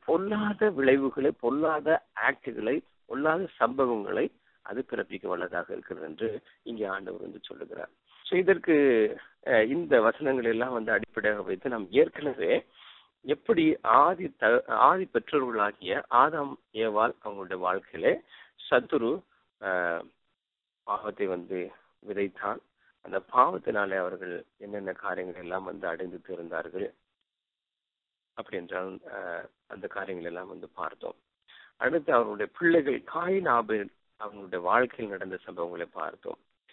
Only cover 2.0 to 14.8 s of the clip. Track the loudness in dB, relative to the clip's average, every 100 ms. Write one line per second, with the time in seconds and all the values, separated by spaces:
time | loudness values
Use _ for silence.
2 | 0 -2 0 0 -4 -4 -2 -2 -4 _
3 | -10 -2 0 0 -2 0 0 2 2 0
4 | -2 0 -2 _ _ _ -12 -10 -6 -6
5 | -6 -6 -6 -4 -4 -6 -6 -8 -10 -10
6 | -10 -6 -6 -6 -12 _ -10 -6 -4 -6
7 | -8 -12 -12 -14 -16 -14 -14 -12 -14 _
8 | _ _ -2 2 4 4 6 6 8 6
9 | 4 0 -14 _ 2 4 4 2 4 6
10 | 6 2 0 0 2 0 0 -2 0 -2
11 | -2 -2 -2 0 -2 -4 -4 -6 0 4
12 | 4 2 -6 -2 0 0 -2 _ -20 -20
13 | _ _ -4 -2 0 2 4 2 6 6
14 | 6 4 -6 0 2 4 2 6